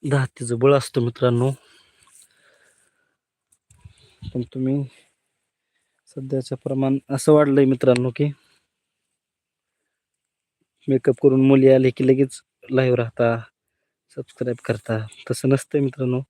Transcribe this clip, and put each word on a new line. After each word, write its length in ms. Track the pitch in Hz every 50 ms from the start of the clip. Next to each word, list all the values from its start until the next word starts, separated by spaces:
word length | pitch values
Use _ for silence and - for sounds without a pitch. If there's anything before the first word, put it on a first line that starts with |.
| _
दहा 180 | 151 135 143
हत्तीचं 380 | 135 127 _ - 123 117 120 113
बळ 140 | 120 139 143
असतं 280 | 139 131 - _ 139
मित्रांनो. 500 | 120 120 117 - - 123 120 120 123 135 135 - _ _ _ _ _ _ _ _ _ _ _ _ _ _ _ _ _ _ _ _ _ _ _ _ _ _ _ _ _ _ _ _ _ _ _ _ _ _ _ _ _ _ _ _ _ - _ _ _ _ _ _ - - -
पण 80 | 127 120 - -
तुम्ही 300 | 131 131 131 135 143 143 127 _ _ _ _ _ _ _ _ _ _ _ _ _ _ _ _ _ _ _ _ _ _ _ _ _
सध्याचं 400 | - 135 131 135 135 127 - 139 127 _
प्रमाण 340 | - 135 131 135 135 135 139 _ _
असं 240 | 139 139 - - 151
वाढलंय 320 | 151 151 143 135 139 139
मित्रांनो 440 | 131 135 123 - 131 123 120 123 127 120
की 100 | - 143 147 143 _ _ _ _ _ _ _ _ _ _ _ _ _ _ _ _ _ _ _ _ _ _ _ _ _ _ _ _ _ _ _ _ _ _ _ _ _ _ _ _ _ _ _ _ _ _ _ _ _ _ -
मेकअप 280 | 139 131 _ - 127 - -
करून 220 | 143 131 131 135 135
मुली 200 | 139 135 131 135
आले 200 | 135 131 131 131
की 180 | 123 - 131 131
लगेच 340 | 131 131 139 131 - - _ _ _ _ _ -
लाईव्ह 260 | 135 131 131 131 123 120
राहता, 400 | 120 113 - - 123 117 117 117 113 - _ _ _ _ _ _ _ _ _ _ _ _ _ -
सबस्क्राईब 380 | 135 _ - _ 123 123 120 120 _
करता. 320 | - 120 107 _ - 113 110 110 107 - - - -
तसं 180 | 123 - - 131
नसतंय 320 | 135 135 - _ - 151
मित्रांनो. 400 | 143 135 127 - 131 127 123 127 135 _